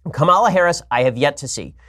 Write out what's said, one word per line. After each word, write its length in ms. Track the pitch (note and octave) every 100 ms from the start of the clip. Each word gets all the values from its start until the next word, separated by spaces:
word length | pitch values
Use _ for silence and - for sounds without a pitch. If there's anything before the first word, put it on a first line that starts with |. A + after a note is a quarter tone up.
| E3
Kamala 380 | - D#3+ F#3 A#3
Harris, 320 | F#3 F3 E3+ -
I 140 | B2
have 120 | B2+ A#2
yet 220 | C#3+ C#3+
to 100 | C3
see. 260 | - D2 -